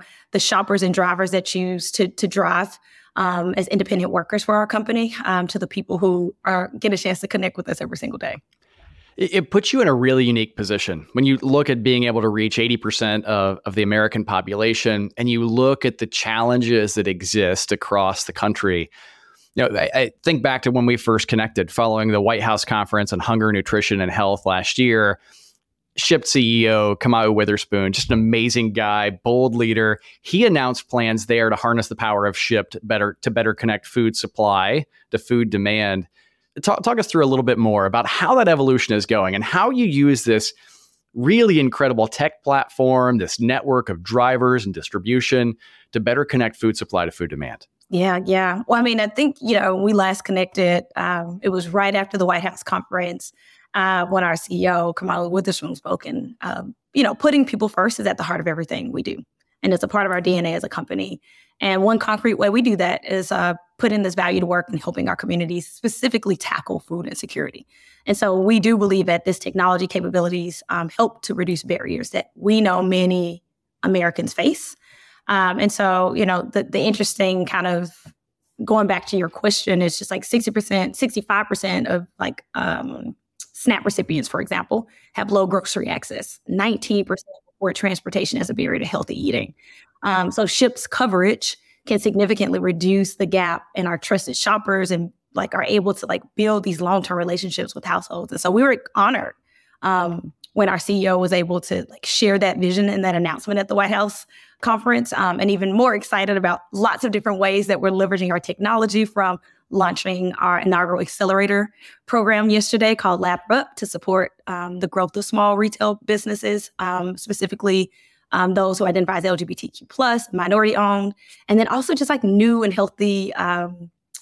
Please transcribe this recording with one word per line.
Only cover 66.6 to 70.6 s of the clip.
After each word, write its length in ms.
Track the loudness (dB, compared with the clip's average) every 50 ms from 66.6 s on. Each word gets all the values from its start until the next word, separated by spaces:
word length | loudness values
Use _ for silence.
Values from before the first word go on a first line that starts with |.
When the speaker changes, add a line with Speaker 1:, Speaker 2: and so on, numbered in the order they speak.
| -4 -6 -8 -8
Speaker 1:
food 260 | -8 -8 -10 -8 -8
insecurity. 600 | -10 -10 -12 -12 -10 -8 -6 -6 -6 -8 -12 -20 _ _ _ _ _ _ _ _
And 100 | -2 -2
so 240 | 0 2 2 2 2
we 200 | 4 4 4 4
do 180 | 4 4 4 4
believe 260 | 4 4 2 2 2
that 200 | 2 0 0 0
this 120 | -2 -4 -4
technology 480 | -4 -6 -2 0 2 2 2 2 0
capabilities, 760 | -2 -4 -4 -4 -2 0 0 0 0 -2 -4 -6 -8 -10 -12